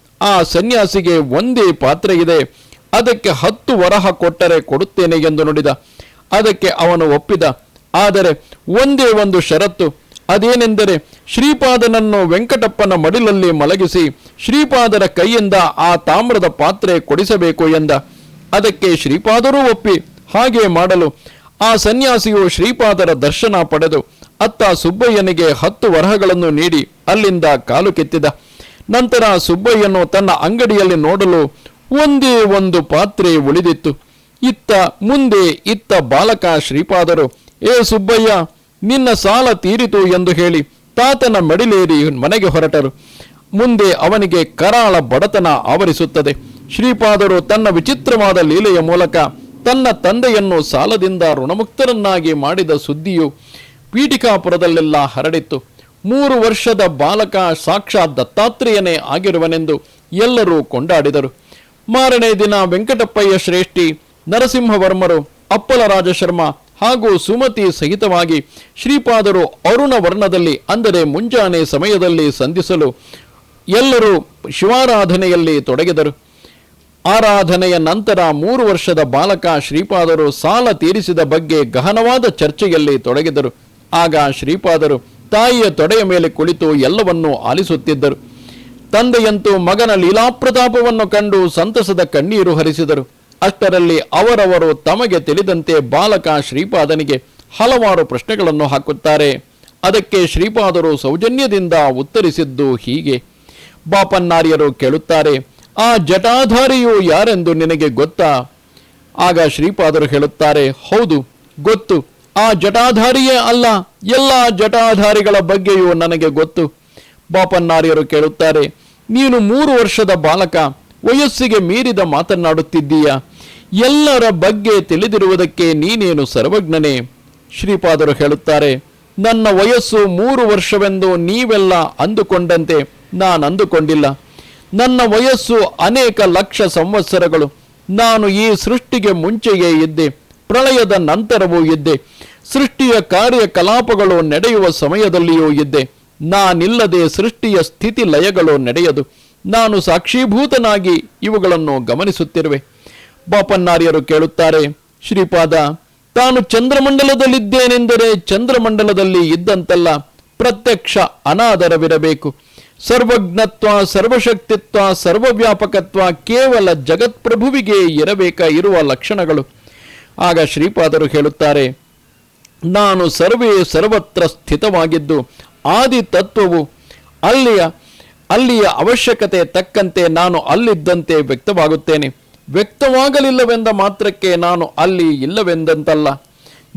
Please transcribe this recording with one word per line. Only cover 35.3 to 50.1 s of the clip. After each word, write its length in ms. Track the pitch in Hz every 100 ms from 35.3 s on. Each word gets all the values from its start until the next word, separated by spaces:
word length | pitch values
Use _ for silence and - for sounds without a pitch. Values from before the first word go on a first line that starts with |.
| 208 175 143 202
ಇತ್ತ 260 | 214 -
ಬಾಲಕ 500 | 190 127 135 208 220 180 160
ಶ್ರೀಪಾದರು, 760 | - 139 175 185 170 165 135 _ _ -
ಏ 200 | - 247
ಸುಬ್ಬಯ್ಯ, 640 | 226 220 196 226 220 196 160 _ _ -
ನಿನ್ನ 280 | 202 262 254
ಸಾಲ 400 | 208 196 233 254
ತೀರಿತು 540 | 190 180 220 233 202 185
ಎಂದು 260 | 180 180
ಹೇಳಿ 300 | 170 175 165 143 _ _ -
ತಾತನ 400 | 254 277 254 208
ಮಡಿಲೇರಿ 760 | 165 170 233 196 175 156 151
ಮನೆಗೆ 360 | 135 143 220 190
ಹೊರಟರು. 420 | 160 156 156 135 - - - - _ -
ಮುಂದೆ 380 | 196 247 226 196
ಅವನಿಗೆ 520 | 170 156 214 190 170
ಕರಾಳ 540 | 160 - 175 233 220 180
ಬಡತನ 480 | 127 127 202 202 170
ಆವರಿಸುತ್ತದೆ. 880 | 143 - 156 190 147 165 160 143 139 - - -
ಶ್ರೀಪಾದರು 720 | - 247 233 220 202 196 180
ತನ್ನ 280 | - 214 214
ವಿಚಿತ್ರವಾದ 680 | 170 202 277 - 226 202 185
ಲೀಲೆಯ 420 | 156 165 214 175
ಮೂಲಕ 360 | 160 175 175 170 143 - - -
ತನ್ನ 260 | - 262 254
ತಂದೆಯನ್ನು 720 | 202 175